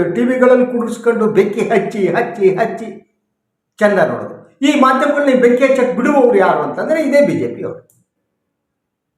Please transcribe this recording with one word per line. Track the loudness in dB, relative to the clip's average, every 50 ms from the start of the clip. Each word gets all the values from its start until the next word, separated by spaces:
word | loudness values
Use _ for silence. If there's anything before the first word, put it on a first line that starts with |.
| 2 0 -2
ಟಿ | -2 -2
ವಿಗಳಲ್ಲಿ | 0 0 2 2 4 4 4 2
ಕುಡಿಸ್ಕೊಂಡು | 0 -2 -4 -6 -6 -8 -4 -2 -2 0 0 0 0
ಬೆಂಕಿ | 2 2 0 0 0 -4
ಹಚ್ಚಿ, | -2 0 0 -2 -2 -2 -4 -4 -2 -2
ಹಚ್ಚಿ, | -2 -2 -4 -4 -2 0 0 0 2
ಹಚ್ಚಿ | 0 -2 -4 -6 -8 -12 -14 -16 -16 -20 _ _ _ _ _ _ _ _ _ _ _ _ _ _ -2
ಚಂದ | 0 0 2 2
ನೋಡೋದು. | 0 0 -2 -6 -10 -12 -14 -18 -20 _ _ -2
ಈ | 0 0 2 2
ಮಾಧ್ಯಮಗಳನ್ನ | 2 2 2 2 0 0 0 0 0 2 2 4
ಬೆಂಕಿ | 4 4 4 4 2
ಹಚ್ಚಕ್ | 2 2 2 0 0 -2
ಬಿಡುವವರು | -2 0 0 2 2 4 4 4 4
ಯಾರು | 2 2 0 -2
ಅಂತಂದ್ರೆ | -4 -6 -6 -6 -4 -2 -2 -2 0
ಇದೇ | 2 2 2 2
ಬಿ | 2 0
ಜೆ | -2 -4 -6 -8
ಪಿ | -10 -10
ಅವರು. | -12 -12 -14 -18 _ _ _ _ _ _ _ _ _ _ _ _ _ _ _ _ _ _ _ _ _ _ _ _ _ _